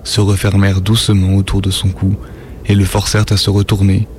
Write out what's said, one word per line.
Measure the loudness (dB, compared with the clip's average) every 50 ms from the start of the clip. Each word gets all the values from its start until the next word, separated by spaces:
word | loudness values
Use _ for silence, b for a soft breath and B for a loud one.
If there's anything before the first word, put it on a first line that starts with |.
| -10
se | -4 -2 0
refermèrent | 0 2 0 0 0 0 2 2 2 2 2 0
doucement | 0 0 0 0 2 2 2 2 2 2 2
autour | 2 0 0 -2 -2
de | 0 -2
son | -4 -2 -2 -2
cou | -2 0 -2 -2 -2 -2 B B B B B B B B B
et | 0 2
le | 2 2
forcèrent | 2 0 -2 -2 0 0 0 0 2
à | 0 0
se | 0 0
retourner | 2 0 2 0 0 2 2 2 2 2 0 -2 -6